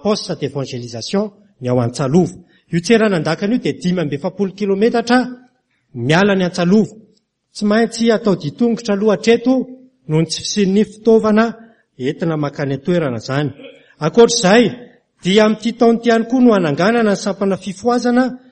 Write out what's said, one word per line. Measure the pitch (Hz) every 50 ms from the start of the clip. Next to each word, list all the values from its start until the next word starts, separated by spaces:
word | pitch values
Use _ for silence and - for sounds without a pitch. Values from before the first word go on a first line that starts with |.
| -
poste | 208 214 - - - 160
d'évangélisation | - 151 131 - 143 131 - 135 120 120 117 117 113 - - 196 196 220 208 _ _ _ _ _ -
ny | 127 123
ao | 123 127
Antsalova. | 120 117 - - 143 127 147 185 170 - - - - _ _ _ _ -
Io | 160 175
Antsiranandakana | 175 - 233 220 220 208 190 156 - 151 165 - 202 202 254
io | -
dia | - 151 135
dimy | - - 180 180 180
amby | 156 143 147
efapolo | 139 - 180 - - 202 180
kilometatra | - - 208 196 196 196 220 240 247 233 226 240 247 254 247 254 - - - _ _ _ _ _ _ _ _ _ -
miala | 120 117 135 156 180 202 208 196
ny | 190 180
Antsalova. | 170 180 185 170 175 202 220 190 - - - - _ _ _ _ _ _ _ _ _ -
Tsy | - 202
maintsy | 202 208 226 226 226 - - 233 233
atao | 220 208 233 208 180
ditongotra | - - 143 - - 240 233 226 - - 214 202
aloha | 196 214 214 196
hatreto | 196 - 226 233 233 - 254 262 254 254 - - - - _ _ _ -
noho | 156 151 160
ny | 165
tsy | 160 - -
fisian'ny | - - - 208 196 185 196 214 202
fitaovana | - - - - 233 226 220 214 214 208 220 226 226 220 - - - _ _ _ _ _
entina | - 123 135 - - 180 165 156
makany | 151 147 139 - - 143 135 139
an-toerana | 135 - 185 180 170 156 131 120
izany. | 110 - - 131 143 151 131 - - - - - _ _ _ _ -
Ankoatr'izay, | 151 165 - 233 233 - - - 180 180 208 247 233 156 123 - - - _ _ _ _ _ _ -
dia | 180 196 214 214
amin'ity | 214 214 214 - 233 220
taona | - 240 233 233 226
ity | - 233
ihany | 226 226 220
koa | 226 262 262
no | 247 240 208
hananganana | 190 175 147 139 143 180 214 233 240 220 208
ny | 196
sampana | 196 - 202 185 - 202 196 185
fifoazana | - - 202 170 - 214 240 240 247 - 247 240 247 262 247 254 - _ -